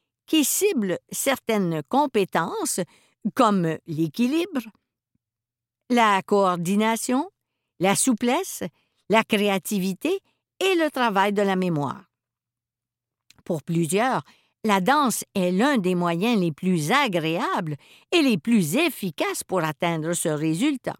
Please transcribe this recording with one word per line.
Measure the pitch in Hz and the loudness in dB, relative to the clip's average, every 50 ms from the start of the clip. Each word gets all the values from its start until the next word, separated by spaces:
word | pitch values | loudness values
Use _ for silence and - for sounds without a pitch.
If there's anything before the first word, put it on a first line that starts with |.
| _ _ _ _ _ | _ _ _ _ _
qui | - 320 311 269 | -2 0 2 2
cible | - - - 370 427 381 254 202 185 165 - - _ | 2 0 0 0 0 0 0 0 -2 -2 -4 -6 _
certaines | 190 - - 277 262 - - - 220 208 190 170 165 156 147 - | -8 -4 -2 -2 -2 -2 -2 -2 0 0 0 0 -2 -4 -4 -2
compétences, | - 269 302 - - 214 185 - - 165 165 190 403 453 370 - - - 175 - _ _ _ _ _ _ - 208 - | 0 0 0 2 0 0 0 0 0 -2 -2 -2 -4 -4 -4 -4 -4 -4 -6 -8 _ _ _ _ _ _ -8 -4 0
comme | - 247 214 202 190 170 160 156 - _ - | 2 4 4 4 2 2 0 -2 -4 _ -8
l'équilibre, | 156 147 165 160 - - 240 247 294 330 349 415 339 262 - 220 - _ _ _ _ _ _ _ _ _ _ _ _ _ _ _ _ _ _ _ _ _ _ - | -4 -4 -4 -2 -2 0 0 0 0 -2 -2 -2 -4 -8 -8 -8 -12 _ _ _ _ _ _ _ _ _ _ _ _ _ _ _ _ _ _ _ _ _ _ 0
la | 247 240 226 214 202 190 - | 2 4 4 4 4 2 2
coordination, | - 208 202 196 185 180 175 170 180 202 202 220 220 226 220 - - 247 262 320 381 - _ _ _ _ _ _ _ _ - | 2 2 4 4 4 2 0 -2 0 0 2 2 0 0 -2 -2 -2 0 -2 -2 -4 -8 _ _ _ _ _ _ _ _ -2
la | 165 190 196 | 0 0 2
souplesse, | - - 269 240 - 247 240 254 339 392 - - - 196 175 - _ _ _ _ _ _ - | 2 2 0 0 0 0 0 0 -2 -2 -6 -8 -10 -12 -12 -12 _ _ _ _ _ _ 0
la | 196 220 214 | 0 0 2
créativité | - 220 202 208 208 196 190 - - 214 196 180 190 185 - - 302 381 381 - _ _ _ _ _ _ - | 2 0 0 0 0 0 -2 -4 -4 -4 -4 -2 -4 -4 -4 -4 -4 -4 -4 -6 _ _ _ _ _ _ -4
et | 359 381 381 | 0 0 2
le | 330 320 302 - | 2 0 0 0
travail | 262 247 226 190 196 190 208 202 | 0 0 0 2 2 2 2 2
de | 202 202 | 2 2
la | 196 190 | 2 2
mémoire. | 185 185 180 165 147 143 127 131 131 - _ _ _ _ _ _ _ _ _ _ _ _ _ _ _ _ _ _ _ _ _ _ _ _ _ _ _ - | 2 0 0 0 -2 -2 -4 -6 -8 -14 _ _ _ _ _ _ _ _ _ _ _ _ _ _ _ _ _ _ _ _ _ _ _ _ _ _ _ -8
Pour | - 180 151 - | -6 -6 -6 -4
plusieurs, | - 165 170 170 143 180 202 233 262 233 165 - _ _ _ _ _ _ _ - | -2 -2 -2 0 0 0 0 0 0 -2 -4 -6 _ _ _ _ _ _ _ -2
la | 220 202 196 180 | 0 0 2 2
danse | 202 277 302 285 240 - - - - - | 2 2 2 2 0 0 -2 -6 -6 -4
est | 196 180 180 185 | -2 0 0 2
l'un | 185 240 - 285 226 | 2 2 2 2 2
des | 175 185 185 | 0 0 0
moyens | 175 175 170 170 170 196 240 240 202 | 0 0 0 0 0 0 0 0 2
les | 180 165 147 | 0 0 -2
plus | - - 185 185 165 147 156 240 | -2 -2 0 0 0 0 0 0
agréables | 285 285 240 175 175 151 160 165 180 262 349 381 240 180 156 147 - _ - - - _ _ - | 2 2 0 0 -2 -2 -2 -2 -2 -2 -2 -4 -4 -4 -6 -8 -10 _ -18 -20 -20 _ _ 0
et | 339 | 2
les | 285 269 220 | 2 2 2
plus | 160 - 226 240 214 170 143 165 | 0 0 2 2 2 2 2 0
efficaces | 269 349 320 - - - 180 - - 311 403 370 - - | 0 0 0 -2 -4 -8 -8 -6 -4 -4 -4 -4 -6 -6
pour | - 180 185 156 | -4 -4 -2 -2
atteindre | 156 151 - 180 170 170 160 151 165 175 | -2 -4 -2 -2 -2 -2 -2 -2 -4 -4
ce | - - 165 | -2 -2 -2
résultat. | 151 143 156 160 160 170 247 311 285 254 - 165 - - | -2 0 0 0 0 0 0 -2 -2 -2 -6 -8 -10 -10